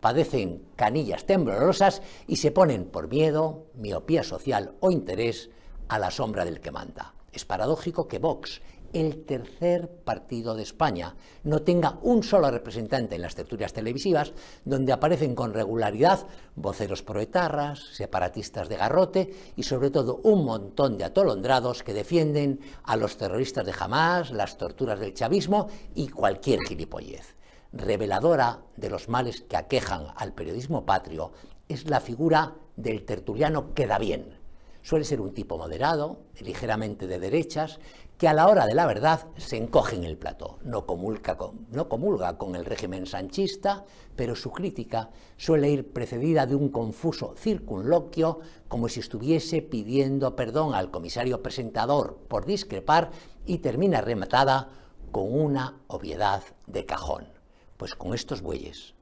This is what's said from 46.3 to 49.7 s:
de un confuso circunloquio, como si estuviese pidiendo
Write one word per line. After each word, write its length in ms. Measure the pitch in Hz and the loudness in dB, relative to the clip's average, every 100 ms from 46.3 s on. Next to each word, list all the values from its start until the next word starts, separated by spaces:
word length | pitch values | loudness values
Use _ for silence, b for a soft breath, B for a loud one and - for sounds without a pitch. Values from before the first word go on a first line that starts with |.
| 156 131 | 4 4
de 80 | 139 | 2
un 140 | 143 | 2
confuso 640 | 120 113 - 165 - 110 - | 0 -4 -2 -4 -2 -8 -4
circunloquio, 1000 | 220 208 - 98 113 170 - - 160 160 B B - | -2 -2 -2 -4 2 2 2 0 0 0 B B -8
como 220 | 120 117 | -4 -2
si 100 | - | -4
estuviese 600 | - 110 127 160 - 160 | -8 -6 2 2 2 -4
pidiendo 760 | 151 | -2